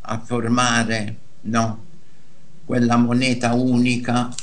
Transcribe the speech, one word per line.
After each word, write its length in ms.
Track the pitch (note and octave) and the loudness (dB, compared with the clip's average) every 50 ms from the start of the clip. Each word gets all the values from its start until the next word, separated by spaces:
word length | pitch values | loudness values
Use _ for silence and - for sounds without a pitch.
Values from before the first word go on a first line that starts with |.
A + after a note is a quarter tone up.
a 180 | - - A2+ A#2 | -6 -4 -4 -4
formare, 960 | A2+ - B2 A#2+ A2+ A2+ A#2+ B2 B2 B2 A#2 A#2 A2+ G#2+ A2+ A2 G#2 G#2+ A2 - - - - - - | -4 -2 -2 -2 0 2 2 4 4 4 4 2 2 2 0 -2 -2 -4 -6 -6 -8 -8 -8 -8 -4
no, 420 | G#2+ A2+ A#2 A2+ A2+ G#2+ - - - - - - - - - - - - - - - - - - | -2 0 2 2 0 -2 -4 -6 -8 -8 -8 -8 -8 -8 -8 -8 -8 -8 -8 -8 -8 -8 -8 -4
quella 320 | - B2 B2 A#2+ A#2 A#2 | -2 0 2 2 4 4
moneta 560 | A#2+ A#2+ A#2+ A#2+ B2 C3 C3 B2 B2 B2 A#2 A#2 | 4 2 2 2 2 2 2 0 2 2 2 2
unica, 800 | B2 B2+ B2+ B2+ A#2+ B2 B2 B2 A#2 B2 - A#2+ B2 B2 B2 - - | 2 2 4 4 4 4 4 2 0 0 0 0 0 0 -2 -4 -6